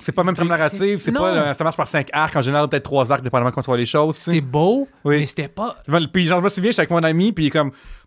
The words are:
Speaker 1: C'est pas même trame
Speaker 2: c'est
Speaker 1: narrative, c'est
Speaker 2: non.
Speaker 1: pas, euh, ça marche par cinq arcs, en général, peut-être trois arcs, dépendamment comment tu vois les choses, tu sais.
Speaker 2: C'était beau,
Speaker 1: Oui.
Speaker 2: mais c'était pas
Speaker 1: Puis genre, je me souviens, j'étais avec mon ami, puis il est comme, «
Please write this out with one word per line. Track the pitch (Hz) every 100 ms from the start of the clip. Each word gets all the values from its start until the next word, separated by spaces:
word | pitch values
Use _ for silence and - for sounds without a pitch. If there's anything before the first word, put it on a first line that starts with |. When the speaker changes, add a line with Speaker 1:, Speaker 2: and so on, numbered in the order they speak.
Speaker 1:
C'est | -
pas | - 180
même | 175
trame | 170
Speaker 2:
c'est | 170
Speaker 1:
narrative, | 156 196 196 202
c'est | -
Speaker 2:
non. | 226
Speaker 1:
pas, | 180
euh, | 170 147
ça | 135
marche | 165 160
par | 147
cinq | 156 135
arcs, | 147 156 156
en |
général, | 123 147 147
peut-être | 143
trois | - 139 120
arcs, | 139
dépendamment | 127 127 123
comment | 127
tu | 131
vois | 120
les | 117
choses, | 151 156 156
tu |
sais. | -
Speaker 2:
C'était | 165
beau, | 131 147 175 262 277 _ 143
Speaker 1:
Oui. | 147
Speaker 2:
mais | 147
c'était | - 143
pas | - 226 - - 165 160
Speaker 1:
Puis | 185 165
genre, | 180
je |
me | 190
souviens, | 196 202
j'étais | 240
avec | 151
mon | 170
ami, | 160 160 208
puis | 175 147
il |
est |
comme, « | 156 143 - - -